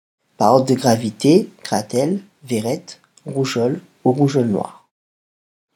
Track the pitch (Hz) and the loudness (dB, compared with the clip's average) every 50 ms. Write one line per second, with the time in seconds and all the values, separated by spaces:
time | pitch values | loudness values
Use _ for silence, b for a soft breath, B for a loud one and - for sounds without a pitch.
0 | _ _ _ _ _ _ _ - 107 107 127 135 131 135 127 - - 123 110 110 | _ _ _ _ _ _ _ 0 2 4 4 4 4 2 0 0 2 0 0 0
1 | 120 107 - - - 143 160 214 214 - - _ - - 113 98 110 - 113 123 | -2 -6 -6 0 2 4 4 4 2 0 -8 _ -10 -6 -6 -6 -6 -4 -4 -2
2 | 139 165 196 196 - _ _ _ 147 120 120 107 110 117 143 - - - - - | -2 -2 -4 -6 -8 _ _ _ -10 -6 -6 -4 -4 -4 -6 -6 -8 -16 -20 -20
3 | _ _ _ _ _ 151 135 135 131 131 - 120 117 127 156 180 - _ _ _ | _ _ _ _ _ -10 -6 -4 -4 -4 -2 -2 -2 -2 -4 -6 -10 _ _ _
4 | - 135 127 143 143 135 147 135 120 117 98 - - - - - _ _ _ _ | -2 -2 2 2 0 2 2 0 0 0 -2 -4 -4 -8 -12 -18 _ _ _ _
5 | _ _ _ _ _ _ _ _ _ _ _ _ _ _ _ | _ _ _ _ _ _ _ _ _ _ _ _ _ _ _